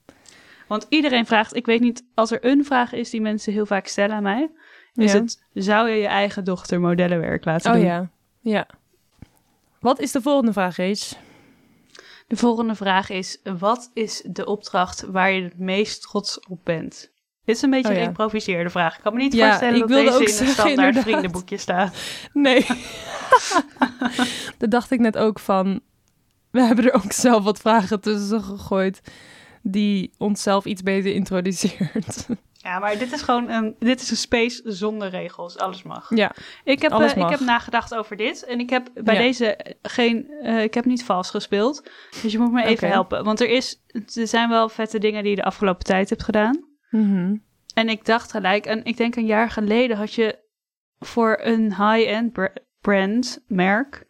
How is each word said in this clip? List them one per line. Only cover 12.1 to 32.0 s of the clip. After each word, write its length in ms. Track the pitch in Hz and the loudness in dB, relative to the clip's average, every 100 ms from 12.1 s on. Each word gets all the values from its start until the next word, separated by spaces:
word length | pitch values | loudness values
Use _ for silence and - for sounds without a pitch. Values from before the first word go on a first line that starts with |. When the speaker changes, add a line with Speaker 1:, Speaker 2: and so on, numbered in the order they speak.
| - _ | -20 _
Speaker 1:
De 100 | 220 | 0
volgende 380 | 240 226 226 | 2 2 -2
vraag 360 | 208 196 185 196 | -2 0 0 0
is, 300 | 190 185 - - 180 | -6 -8 -10 -10 -2
wat 320 | 202 240 - | 0 0 -4
is 280 | 233 214 - - | -6 -6 -6 -10
de 200 | 175 190 | -8 -6
opdracht 560 | 208 - 190 185 - | -6 -2 -2 -2 -4
waar 280 | - 190 190 | -6 0 2
je 120 | 190 | 0
het 160 | 180 175 | -4 -8
meest 440 | 185 196 208 - | -4 -2 -2 -6
trots 380 | - 202 202 - - | -8 -6 -6 -10 -14
op 120 | 180 | -10
bent? 460 | - 160 - - - _ _ _ | -6 -6 -6 -14 -20 _ _ _
Dit 120 | - 233 | -4 0
is 60 | |
een 80 | 277 | 2
beetje 180 | 262 233 | 2 2
Speaker 2:
Oh 40 | |
ja. 40 | 185 | 0
Speaker 1:
een 60 | |
geïmproviseerde 640 | 170 175 214 214 208 175 175 | 0 -2 -2 -2 -2 -2 -2
vraag. 260 | 180 165 - | 0 -2 -2
Ik 60 | |
kan 100 | 214 | -4
me 40 | 233 | -2
niet 140 | 269 | 2
Speaker 2:
Ja, 140 | 226 220 | 4 6
Speaker 1:
voorstellen 280 | 202 240 | 4 4
Speaker 2:
ik 60 | 240 | 2
Speaker 1:
dat 80 | 220 | 4
Speaker 2:
wilde 140 | 269 | 6
Speaker 1:
deze 100 | 277 | 6
Speaker 2:
ook 60 | 254 | 6
Speaker 1:
in 40 | 226 | 4
een 40 | |
Speaker 2:
zeggen, 200 | 208 262 | 2 2
Speaker 1:
standaard 240 | 262 220 269 269 | 4 2 4 4
Speaker 2:
inderdaad. 140 | 254 | 4
Speaker 1:
vriendenboekje 540 | 220 208 180 175 - 196 | 2 0 -2 -6 -8 -8
staat. 400 | - 180 190 - - - - | -2 0 0 -4 -12 -14 -6
Speaker 2:
Nee. 340 | 294 277 262 - | 2 6 6 4
<laughs> 1900 | - - - - - - 494 - 370 - - 254 - 247 - 247 - - - | -4 -8 -16 -12 -12 4 4 4 0 -2 -2 -4 -2 -4 -2 -2 -4 -12 -4
Daar 100 | 226 | 0
dacht 220 | 240 - | 0 2
ik 100 | 254 | 2
net 160 | 233 214 | 2 2
ook 200 | 220 202 | 0 0
van. 420 | - 190 190 190 - _ _ _ _ _ _ | 0 0 2 -2 -8 _ _ _ _ _ _
We 100 | 247 | 2
hebben 220 | 233 220 | 4 6
er 80 | 247 | 4
ook 180 | 240 202 | 2 0
zelf 320 | - 247 220 | 0 4 4
wat 140 | 196 202 | 2 0
vragen 400 | 220 220 190 214 | 2 2 2 -2
tussen 420 | 208 208 202 220 | -2 -4 -2 -4
gegooid 580 | 196 202 - 190 190 190 - - - - - - | -4 -12 -2 0 0 -4 -14 -20 -20 -20 -20 -10
die 500 | 202 196 208 196 - _ | -4 0 0 0 -4 _
onszelf 460 | 208 202 208 196 | -2 0 0 0
iets 180 | - 190 | -2 -4
beter 300 | 190 196 196 | -2 0 0
introduceert. 1120 | 196 190 190 185 175 190 - 165 214 | -2 -2 -2 -2 -2 -4 -2 -4 -4